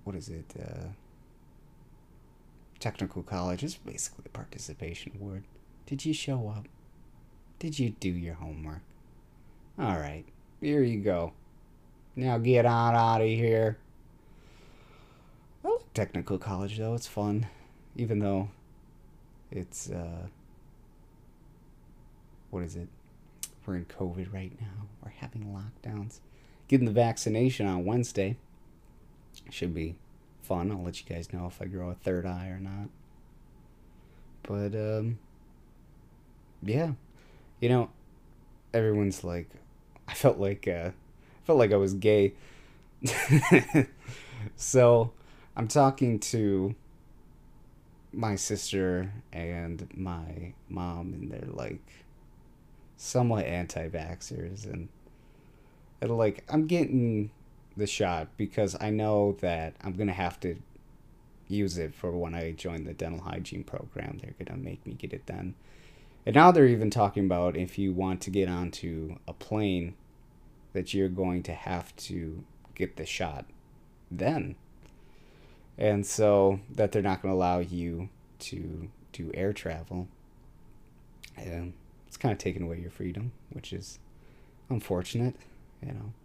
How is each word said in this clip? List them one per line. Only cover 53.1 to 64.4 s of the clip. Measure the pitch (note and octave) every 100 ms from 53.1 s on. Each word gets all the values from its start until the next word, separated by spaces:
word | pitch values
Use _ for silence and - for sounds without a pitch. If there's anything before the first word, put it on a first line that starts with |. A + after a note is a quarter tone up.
| B2+ A#2+ G#2+ C2+
anti-vaxxers, | F2 E2+ - E2 E2 E2 E2+ - E2+ E2+ G2 G#2
and, | F2+ E2+ - - - - - - - - - - -
and, | A#2 A#2
like, | A2 - -
I'm | D#3 D#3
getting | F3 D3+ B2+ A#2+ G#2+ G#2 - - - - -
the | G#2
shot | - F#2+ E2+ D#2+ -
because | G2+ - G2+ F#2+
I | G#2+
know | G#2+ G#2+ G#2 G2+ G2
that | F2+ E2+ D#2+ -
I'm | G2
gonna | F#2 G#2
have | F#2 F2 -
to | F2+ E2 - - - - - - - - -
use | G2+ G2 E2+
it | D#2
for | - F2+
when | E2+ E2+
I | E2+ E2
join | D#2+ F2+ E2
the | D#2
dental | D#2+ E2 E2
hygiene | F2+ F#2 F2+ F#2
program. | - - - - - -
They're | - -